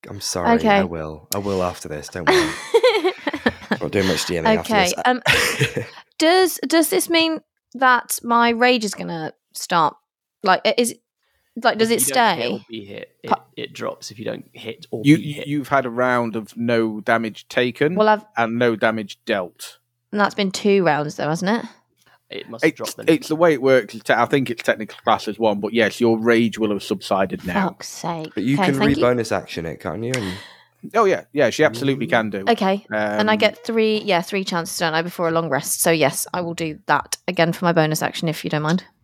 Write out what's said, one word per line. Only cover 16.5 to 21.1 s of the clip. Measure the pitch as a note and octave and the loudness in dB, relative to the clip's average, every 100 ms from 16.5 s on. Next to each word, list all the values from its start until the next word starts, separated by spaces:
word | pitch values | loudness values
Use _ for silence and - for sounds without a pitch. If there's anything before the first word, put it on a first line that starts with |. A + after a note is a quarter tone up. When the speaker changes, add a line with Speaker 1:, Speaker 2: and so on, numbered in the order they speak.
| - | -6
Speaker 4:
no | A#2 A#2 A2+ G#2+ | 0 2 0 -2
damage | G#2 A#2 A2+ - - | 0 0 0 -10 -4
taken | - B2 A#2 D3+ F#3 | 0 0 2 0 4
Speaker 2:
Well, | G#3+ | 2
I've | G#3+ G#3+ - | 2 -2 -2
Speaker 4:
and | A2+ A#2 | 0 2
no | A#2+ A2 | 2 2
damage | A#2 A2 G2+ - - | 0 0 -8 -12 -2
dealt. | G2+ F2+ _ - - _ _ _ | -2 -2 _ -20 -20 _ _ _
Speaker 2:
And | G#3 | -2
that's | G3 - | 0 0
been | G3 | -4
two | F#3+ G#3 G3 E3 | 0 2 4 4
rounds, | D3 D3 | 2 -2